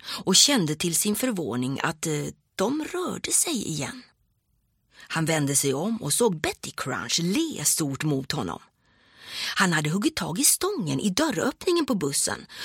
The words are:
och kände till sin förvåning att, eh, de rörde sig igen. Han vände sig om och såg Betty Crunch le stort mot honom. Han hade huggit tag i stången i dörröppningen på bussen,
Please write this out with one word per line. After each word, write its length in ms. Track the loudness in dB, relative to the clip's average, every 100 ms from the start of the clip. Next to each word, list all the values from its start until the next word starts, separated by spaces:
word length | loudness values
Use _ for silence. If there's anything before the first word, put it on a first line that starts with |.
| -12
och 300 | -6 4 6
kände 400 | 6 6 2 0
till 200 | 0 0
sin 200 | 0 0
förvåning 640 | 0 -2 -2 -2 -2 -2
att, 240 | -2 -2 -2
eh, 60 | -2 -4 -10 _ -2
de 280 | -2 -2
rörde 480 | -4 -4 -4 -4 0
sig 360 | 0 2 0 -2
igen. 360 | -4 -6 -8 -18 _ _ _ _ _ _ _ _ -20 -6
Han 180 | -2 0
vände 300 | 2 2 2
sig 180 | 2
om 300 | 0 -2 -4
och 100 | -2
såg 280 | 2 2 2
Betty 300 | -4 -4 -8
Crunch 480 | -8 -6 -4 -2 0
le 460 | 0 0 0 0 0
stort 380 | 0 0 0
mot 280 | 0 0 -2
honom. 280 | -4 -4 -6 -12 _ _ _ _ -20 -14 -8 -4 2
Han 180 | 2
hade 160 | 4 2
huggit 260 | 0 0 -2
tag 240 | -4 2
i 40 |
stången 560 | 2 4 0 -2 -2 0
i 100 | 0
dörröppningen 760 | 2 2 2 -2 0 0 2 2
på 100 | 0
bussen, 500 | 0 0 -2 -4 -8 -12